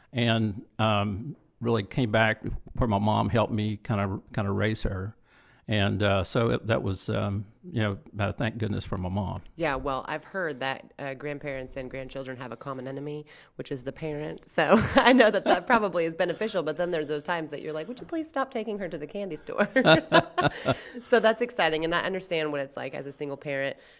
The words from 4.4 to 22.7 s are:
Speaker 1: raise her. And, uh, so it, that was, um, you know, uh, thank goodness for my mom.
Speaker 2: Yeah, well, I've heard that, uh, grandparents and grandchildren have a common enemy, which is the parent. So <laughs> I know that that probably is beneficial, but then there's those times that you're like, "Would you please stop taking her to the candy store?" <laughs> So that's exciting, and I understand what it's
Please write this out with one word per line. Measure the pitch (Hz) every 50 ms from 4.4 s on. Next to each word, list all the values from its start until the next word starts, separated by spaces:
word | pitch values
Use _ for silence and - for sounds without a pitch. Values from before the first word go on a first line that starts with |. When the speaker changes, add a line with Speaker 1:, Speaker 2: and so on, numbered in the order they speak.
| 104 101 98
Speaker 1:
raise | 101 101 110 110 - -
her. | - 95 92 92 104 - _ _ _ _ _ _ _ _ _ _
And, | - 110 107 98 101 104 95 104
uh, | 101 98 98 90
so | - - 127 117 117
it, | 120 - - 107
that | 113 - 113
was, | 104 95 95 - -
um, | 113 110 104 104 98 101 104 - - _ - 180
you | - 113 110
know, | 104 98 - - - - 98
uh, | 104 98 101
thank | - 135 110 110
goodness | 113 110 101 104 101 -
for | - -
my | 92 92 90
mom. | 92 101 98 92 92 92 - - -
Speaker 2:
Yeah, | 165 165 151 135
well, | 131 131 139 135 127 - -
I've | 151 156 -
heard | - - 196 180 160 143 123
that, | 131 135 131 - - - - -
uh, | 143 139 135
grandparents | 131 139 147 147 143 147 147 135 135 131 131 -
and | 139 127 127
grandchildren | 127 135 131 127 - 135 135 127 131 120
have | 135 120 117
a |
common | 120 - 139 135 131 127 131
enemy, | 135 139 143 147 147 151 147 - - - - - _
which | - - -
is | 147 127 123
the | 135 131
parent. | - 160 156 151 147 151 160 165 - - -
So | - - 165 285 - 226 - -
<laughs> | -
I | 269 247 233 262
know | 247 233 214
that | 202 190 -
that | - - - -
probably | - 254 220 214 196 165 175 165
is | 165 165
beneficial, | 165 185 175 165 - 214 220 208 185 151
but | 147 151 156
then | 175 175
there's | 175 160 151
those | 139 151 147 147
times | - 180 170 160 151
that | 151 -
you're | - 156 151
like, | 156 160
"Would | 185 254 -
you | 302
please | - 339 320 311 311
stop | - - 269 262
taking | - 240 214 226 202 185
her | 196 165
to | 180
the | 151 147
candy | 151 - 196 202 190 156
store?" | 147 - - - - 208 - -
<laughs> | 262 247 262 - 320 - - 311 330 330 - - - 359 - - - - - - - - - - 247 233
So | - 247 226
that's | 196 220 220 - 240
exciting, | 233 - - 180 160 156 156 160
and | 165 170
I | 170
understand | - - 190 185 185 - 175 160 156 151
what | 147 143
it's | 139 135